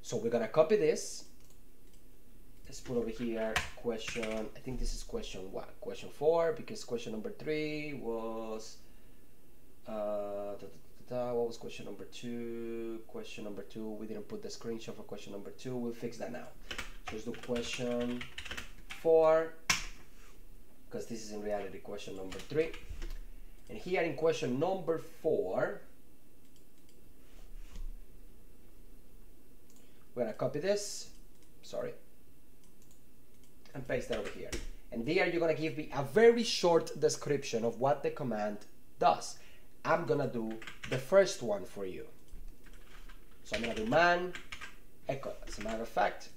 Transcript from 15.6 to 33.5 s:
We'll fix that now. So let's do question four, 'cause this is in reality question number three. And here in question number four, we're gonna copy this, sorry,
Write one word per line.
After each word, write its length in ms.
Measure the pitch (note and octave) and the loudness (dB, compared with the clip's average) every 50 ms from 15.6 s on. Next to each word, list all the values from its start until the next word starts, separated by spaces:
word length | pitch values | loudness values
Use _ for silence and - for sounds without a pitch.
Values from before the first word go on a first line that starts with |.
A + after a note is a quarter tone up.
| - C3 B2+ | -6 -4 -2
We'll 160 | B2 A#2+ A#2+ | 0 -2 -2
fix 240 | A2+ - A#2+ A#2+ - - | -2 -2 -4 -6 -4 -4
that 140 | G#2 - | -6 -4
now. 160 | A#2+ B2 - - - - - - | -4 -6 -6 -8 -8 -8 -6 -6
So 440 | - - - - - - - - | -4 -4 -4 -6 -6 -6 -6 -6
let's 120 | A2+ G#2+ G#2+ | -6 -4 -4
do 80 | A#2+ A2+ - - | -4 -6 -6 -2
question 760 | - A#2+ A#2+ A#2+ - - - B2 A#2+ A#2+ A#2+ A#2+ A#2+ B2 B2 B2 - - - - - - - - - - - - - - - | 0 0 0 0 -2 -2 -2 0 0 2 2 2 0 -2 -2 -4 -6 -8 -8 -6 -6 -6 -6 -6 -6 -8 -8 -8 -8 -8 2
four, 540 | - E3 D#3+ D#3+ D#3+ D#3+ D#3+ D#3+ E3 D#3+ - - - - - - - - - - - - - - - - - - - - - - - - - - - - | 8 10 10 12 12 10 10 8 6 4 -2 -6 2 2 2 2 2 -4 -6 -8 -8 -8 -10 -10 -10 -8 -8 -8 -8 -8 -8 -8 -10 -10 -10 -10 -10 -6
'cause 160 | - G#2 - | -6 -6 -6
this 160 | - A#2 G#2+ | -4 -6 -6
is 80 | G#2 G#2 | -6 -6
in 120 | G#2 G#2 | -6 -4
reality 360 | G#2 G#2 G#2 G2+ G2 F#2+ G2 G2+ | -2 -2 -2 -2 -2 -4 -6 -8
question 380 | - - G2+ G2+ - F#2+ F#2+ | -8 -6 -8 -6 -6 -8 -6
number 240 | F#2+ F#2+ F#2 F#2 F#2+ | -6 -6 -6 -6 -8
three. 320 | - - C3+ D3+ D#3+ E3 - - - - - - - - - - - - - - - - - - - - | -6 0 2 2 2 2 0 -6 -6 -6 -4 -4 -2 -2 -2 -4 -4 -6 -6 -6 -6 -6 -6 -6 -6 -6
And 100 | - - | -6 -4
here 240 | - F3+ F3+ F#3 | -2 0 2 2
in 140 | E3+ E3 C#3 | 2 2 0
question 420 | - D3+ E3 D#3 - D3+ B2+ B2 C3+ | 4 4 4 4 4 2 2 4 4
number 400 | D#3+ F3+ F#3+ F#3+ E3+ D#3+ D#3+ D#3 | 4 4 2 2 2 0 0 0
four, 840 | - - - - - D#3+ C3+ - - - A2 B2 - - - - - - - - - - - - - - - - - - - - - - - - - - - - - - - - - - - - - - - - - - - - - - - - - - - - - - - - - - - - - - - - - - - - - - - - - - - - - - - - - - - - - - - - - - - | 0 -6 -8 0 2 4 4 4 2 2 2 2 2 2 0 -4 -8 -10 -10 -10 -10 -10 -10 -8 -10 -10 -10 -8 -8 -8 -8 -8 -10 -10 -10 -10 -10 -10 -8 -8 -8 -8 -8 -8 -8 -8 -8 -8 -8 -6 -6 -6 -6 -6 -4 -4 -2 -2 -4 -4 -6 -8 -8 -8 -8 -8 -8 -8 -8 -8 -8 -8 -8 -8 -8 -8 -8 -8 -8 -8 -8 -8 -8 -8 -8 -8 -8 -10 -10 -10 -10 -10 -10 -8 -8 -8 -8 -8 -8 -8 -8 -8 -2
we're 80 | B2 A#2+ | -2 -2
gonna 100 | G#2+ - | -2 0
copy 240 | - C#3 B2+ C#3 D3 | 0 -2 0 0 0
this, 520 | F3 G3 G#3 G3+ - - - - - - - - - - - - - - - - | 2 2 2 2 0 -4 -6 -6 -6 -6 -8 -8 -8 -8 -8 -8 -8 -8 -8 -8
sorry, 320 | - - - - - - - - - - - - - - - - - - - - - - - - - - - - - - - - - - - - - - | -8 -6 -4 -2 -2 -2 -4 -6 -8 -8 -8 -8 -8 -8 -10 -10 -10 -8 -8 -8 -8 -8 -8 -8 -8 -8 -10 -10 -8 -8 -8 -8 -8 -8 -8 -8 -8 -8